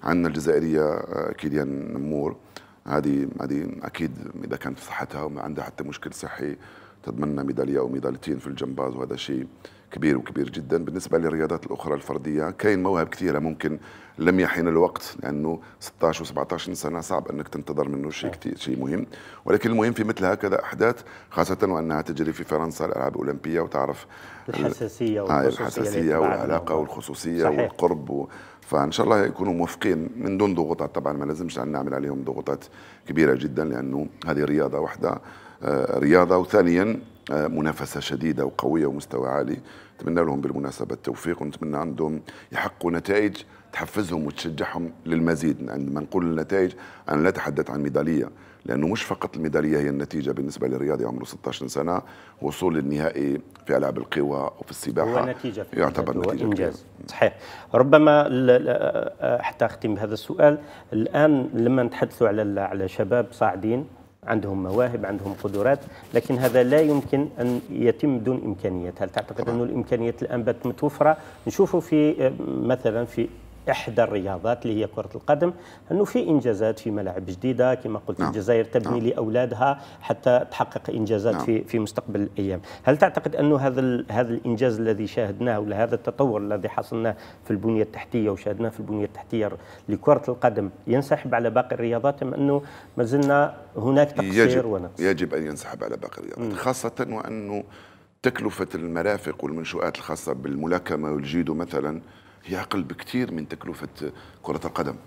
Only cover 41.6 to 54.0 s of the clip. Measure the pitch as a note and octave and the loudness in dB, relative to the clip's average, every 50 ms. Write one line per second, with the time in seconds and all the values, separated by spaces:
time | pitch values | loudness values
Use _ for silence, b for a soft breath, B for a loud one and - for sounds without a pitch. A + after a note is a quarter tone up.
41.6 | E2 D#2 D2 C#2+ D#2+ E2 C#2 - D#2+ D#2 D#2 D2+ B B B B B B - - | -6 -4 -4 -4 -4 -4 -2 -2 -2 -2 -2 -4 B B B B B B -6 -4
42.6 | - F2+ - - - E2+ E2+ E2 E2 - G2 G#2 G#2+ G2+ F#2+ - - B B B | -4 -4 -6 -2 -2 0 0 0 0 2 2 4 4 2 0 -4 -14 B B B
43.6 | B B - - E2+ E2 - G#2 G#2 E2 F2 D#2+ D#2 C#2+ D2 - - E2+ D#2+ D2 | B B -8 -8 -8 -4 -2 -4 -2 -2 -2 -2 -4 -4 -6 -6 -6 -6 -4 -4
44.6 | E2+ - - E2+ E2+ E2 - - - E2 E2 E2 E2 E2 E2 D2+ D#2 D#2 C#2+ - | -6 -4 -4 -6 -6 -6 -8 -10 -4 0 0 2 4 4 2 2 2 0 0 0
45.6 | C2 B1 A1 C#2+ C#2 C#2 C#2 D2 D2+ - - F#2+ F2 E2+ E2 D#2+ D#2 - G2 F#2+ | -4 -8 -6 -6 -6 -4 -4 -6 -8 -2 -2 0 0 2 0 -2 -2 0 2 2
46.6 | F#2 F2+ F2+ B B B B B B - D2+ D2 D#2 F#2 F#2+ - - - C#2+ C#2+ | 2 2 0 B B B B B B -2 2 4 4 4 2 2 -4 -4 -2 -2
47.6 | D2 - B1 D2 D2 C#2+ C2 C#2+ D2 D#2+ D#2+ C#2+ A#1+ - B B B B B B | -2 -2 -2 -2 -2 0 0 2 2 2 2 0 0 -2 B B B B B B
48.6 | B - A#1 C2+ D2+ E2 G#2 A2+ - - F#2+ - - F#2 - - D#2+ D#2 D2 D#2+ | B -4 -2 0 2 0 0 -2 -2 -4 -4 -4 -4 -8 -6 -4 -4 0 2 2
49.6 | D2+ D2+ D2+ D2 C#2+ C#2+ C#2+ C#2 D2 - - D#2 C#2 C#2 C2 C#2 C2+ C#2 C2 - | 2 4 2 2 2 2 0 -2 -4 -4 -4 -4 -2 -2 -2 -2 -4 -6 -4 -2
50.6 | C2+ B1+ B1+ B1+ C#2 D2 D2+ B1 A#1 A#1 B1 B1 A#1+ - - - - C2 B1+ - | -2 -2 0 0 0 0 0 0 0 -2 -4 -6 -8 -10 -14 -8 -8 -8 -6 -6
51.6 | C#2 B1+ - C#2 C#2+ E2+ F2 F#2 - B B B B B B B - D2 D2+ - | -8 -6 -4 -2 0 0 0 -2 -4 B B B B B B B -6 -6 -4 0
52.6 | F2+ F2+ E2 D#2 C#2 C#2 D2 D2 D#2 D#2+ - - C#2+ C#2 C#2 C#2+ - - - - | 0 2 2 2 0 0 0 0 0 0 0 0 0 0 0 -2 -4 -10 -20 -18
53.6 | - - C2+ C2 C#2 C2+ C2 - | -4 0 2 2 2 2 -2 -4